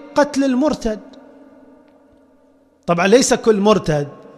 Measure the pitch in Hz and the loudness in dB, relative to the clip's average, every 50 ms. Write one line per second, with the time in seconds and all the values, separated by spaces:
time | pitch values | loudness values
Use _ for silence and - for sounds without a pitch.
0 | - - - 302 285 294 - 269 277 269 254 247 302 302 - - - 226 214 214 | -20 -4 -2 0 0 0 0 -2 -2 0 0 0 0 -2 -2 -4 -6 -8 -8 -8
1 | - - - - - - - - - - - - - - - - _ _ _ _ | -12 -18 -20 -20 -20 -20 -20 -20 -20 -20 -20 -20 -20 -20 -20 -20 _ _ _ _
2 | _ _ _ _ _ _ _ _ _ _ _ _ _ _ _ _ _ - 170 170 | _ _ _ _ _ _ _ _ _ _ _ _ _ _ _ _ _ -4 -2 -2
3 | 185 196 220 269 - - 247 240 - 233 214 196 196 214 214 185 - - 156 147 | 2 4 4 4 4 2 -2 0 2 0 0 2 2 2 2 2 0 -2 -4 -4
4 | 147 135 - - - - - | -4 -8 -12 -18 -20 -20 -20